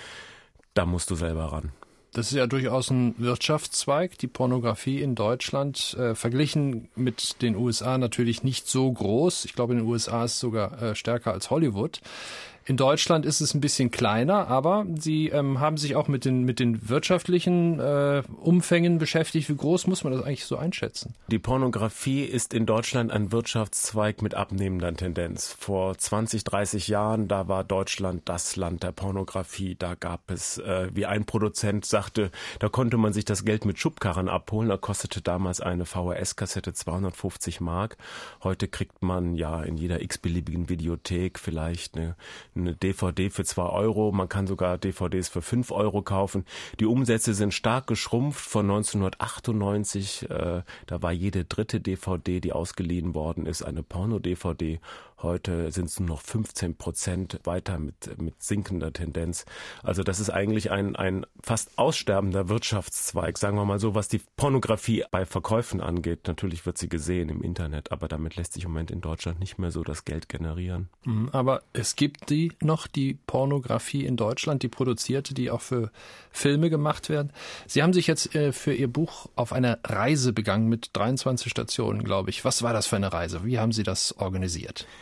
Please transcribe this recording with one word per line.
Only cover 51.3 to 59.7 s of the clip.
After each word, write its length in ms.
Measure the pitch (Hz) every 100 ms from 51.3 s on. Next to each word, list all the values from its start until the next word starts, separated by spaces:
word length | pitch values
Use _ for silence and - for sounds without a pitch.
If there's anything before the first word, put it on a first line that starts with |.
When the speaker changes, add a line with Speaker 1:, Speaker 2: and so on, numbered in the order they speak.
| 92 82
Speaker 1:
dritte 340 | - 107 110
D 160 | 95 95
V 220 | - 90
D, 240 | - 90
die 100 | 87
ausgeliehen 640 | - 85 - 85 87 85 78
worden 300 | 80 85 82
ist, 180 | 82
eine 180 | 80 78
Porno-D 540 | 78 85 104 107 90 90
V 180 | 87
D. 260 | 82 80 80 - - - -
Heute 480 | 85 87 - 85 80
sind's 300 | 92 82 -
nur 80 | 87
noch 140 | 76
fünfzehn 560 | - 110 107 - 87 -
Prozent, 640 | - - - 90 92 -
weiter 340 | - 90 - 85
mit, 440 | 73 - - -
mit 200 | 80 -
sinkender 520 | - 104 98 90 78
Tendenz. 520 | - 80 85 85 87 - - -